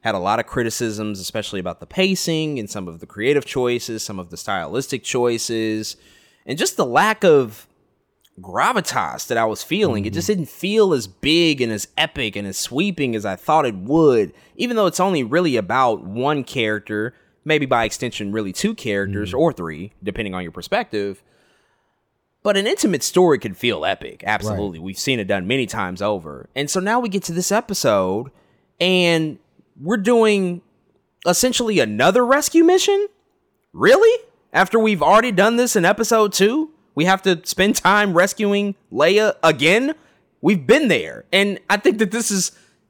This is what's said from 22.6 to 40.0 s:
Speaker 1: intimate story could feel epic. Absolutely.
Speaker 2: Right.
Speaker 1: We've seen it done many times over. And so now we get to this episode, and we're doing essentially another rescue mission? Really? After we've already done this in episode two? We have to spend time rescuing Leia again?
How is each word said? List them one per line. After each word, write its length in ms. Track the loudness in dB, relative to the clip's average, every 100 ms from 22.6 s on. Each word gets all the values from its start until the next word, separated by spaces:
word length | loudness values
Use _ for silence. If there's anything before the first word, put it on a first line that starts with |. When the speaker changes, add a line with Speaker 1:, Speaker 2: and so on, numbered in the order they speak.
| 0
Speaker 1:
intimate 360 | 0 0 0
story 360 | 0 4 4 4
could 160 | -2 -4
feel 300 | -2 0 -2
epic. 380 | -4 -8 -10 -4
Absolutely. 520 | -2 -2 -4 -6 -6
Speaker 2:
Right. 60 | -12
Speaker 1:
We've 120 | -6
seen 220 | -2 -2
it 60 | 0
done 200 | -2 0
many 180 | -2 -2
times 360 | -4 -6 -4
over. 480 | -4 -4 -8 -18 -12 -8
And 140 | -4
so 100 | -4
now 180 | -2 -2
we 80 | -2
get 160 | -6 -4
to 60 |
this 180 | -6 -2
episode, 800 | -2 -2 -2 0 2 0 -4 -6 _ _ _ _ _
and 560 | 0 2 2 2 -2 -6 _ _ _ _
we're 160 | -4 -2
doing 640 | 2 4 4 2 0 -6 _ _ _ _ _ _ 0
essentially 540 | 2 2 0 0 2
another 460 | 0 2 4 4 4
rescue 380 | 2 2 4
mission? 440 | 6 4 2 0 -2 _ _ _ _ _ _
Really? 500 | 0 4 6 6 4 -4 _ _
After 260 | 0 2 2
we've 240 | 2 2
already 300 | 4 4 4
done 240 | 2 2 2
this 200 | 0 2
in 100 | 2
episode 480 | 2 2 2 2
two? 380 | 2 2 2 -4 _ _ -2
We 100 | 0
have 180 | 2
to 180 | 2 -2
spend 320 | -4 0 0 2
time 360 | 2 4 4
rescuing 640 | 2 2 0 0 0 -2 -6 _
Leia 420 | 2 4 4 2 2
again? 540 | 2 4 4 4 2 -4